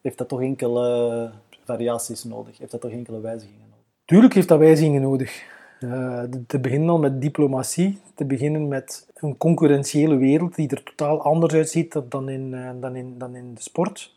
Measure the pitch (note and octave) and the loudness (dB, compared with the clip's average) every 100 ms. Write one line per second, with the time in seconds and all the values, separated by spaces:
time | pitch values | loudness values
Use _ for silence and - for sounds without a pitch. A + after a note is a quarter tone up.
0 | B2+ - B2 C3 C3 C3+ A#2+ A#2+ B2 A#2+ | -10 -8 -8 -4 -4 -2 -2 0 0 0
1 | A#2+ A#2 A#2 G#2+ _ - - A#2 A#2 A#2 | -2 -4 -8 -14 _ -20 -10 -6 -4 -4
2 | - A2+ A#2 A2 A2+ - C3+ A#2+ B2 A#2+ | -6 -12 -12 -14 -16 -18 -14 -12 -10 -12
3 | A#2 A2+ A2 A2+ G2+ - G#2+ _ _ _ | -12 -10 -10 -10 -14 -20 _ _ _ _
4 | - F3+ B3 G3 - D#3 D#3+ D#3 D#3 C#3+ | 4 8 8 6 6 8 8 8 4 2
5 | C3+ C3+ B2+ - - - - _ B2 B2+ | 0 -2 -4 -10 -20 -20 -20 _ -8 -6
6 | B2+ A#2+ B2 C3 A#2+ C#3+ B2+ C3+ E3 E3+ | -6 -6 -8 -10 -6 -4 -2 0 2 2
7 | C#3+ C3+ C#3+ D3 D3 C3 B2+ - F#3+ G3 | 0 0 -4 0 0 0 -4 0 0 -2
8 | _ - C#3 C3 D3 D#3 D3 C3+ - - | _ -10 -6 -2 -2 -2 -2 -4 -8 -18
9 | _ - D3+ B2+ E3 E3 D#3 C#3 C#3 D3+ | _ -8 -8 0 2 4 4 4 2 2
10 | D#3+ C#3 C3+ D3+ F3 F3 D3 C3+ - - | 2 4 4 2 0 -4 -4 -6 -10 -6
11 | D3 D3+ D3 E3 E3 D#3+ D#3 E3 E3 D#3 | -2 0 2 2 4 2 2 -2 -2 -6
12 | B2 C#3 C3+ C3+ C3 B2+ B2+ B2 C3 B2+ | -6 -8 -6 -8 -8 -10 -12 -10 -10 -10
13 | B2+ B2 B2+ B2 B2 A#2 - - F3 - | -12 -14 -14 -14 -16 -18 -10 -4 -4 -6
14 | - | -20